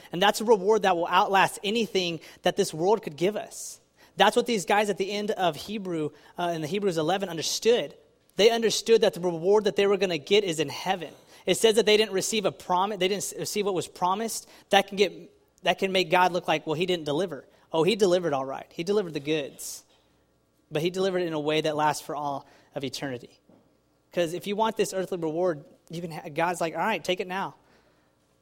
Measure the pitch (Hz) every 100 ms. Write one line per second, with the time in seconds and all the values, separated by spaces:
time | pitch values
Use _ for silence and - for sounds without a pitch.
0 | - 170 202 214 220 208 196 220 190 175
1 | 170 180 208 196 165 - 196 233 214 190
2 | 175 165 - - 180 175 180 156 180 214
3 | 175 143 180 208 - - - - _ _
4 | _ - 208 240 240 220 160 208 208 185
5 | 190 208 208 196 175 147 - 214 185 160
6 | 151 - - - 175 165 147 202 196 165
7 | 156 196 190 165 - - 226 233 143 -
8 | _ _ _ - 226 233 220 - - 226
9 | 208 170 180 165 180 208 202 202 202 196
10 | 190 160 135 202 196 156 143 - 180 190
11 | 147 - _ - - 175 226 220 202 214
12 | 220 190 - 220 185 - - 180 202 202
13 | 190 202 - 160 156 208 202 175 - -
14 | 180 196 226 - - - - 202 190 196
15 | 180 160 - _ _ _ 175 180 190 190
16 | 160 180 180 175 175 156 160 151 185 175
17 | 147 147 190 135 - _ _ 160 165 190
18 | 196 180 170 135 135 131 - - 170 208
19 | 175 151 139 156 131 - - - _ _
20 | _ _ _ _ _ _ - 156 175 185
21 | 190 180 175 156 147 156 156 151 151 147
22 | - 143 147 135 - _ _ 143 131 -
23 | 143 120 - _ _ _ _ _ _ _
24 | _ 180 165 175 196 202 220 220 185 190
25 | 180 180 160 160 185 151 - _ - 165
26 | 170 160 170 147 170 170 165 160 202 180
27 | 165 185 185 190 156 - _ _ _ _
28 | _ _ _ _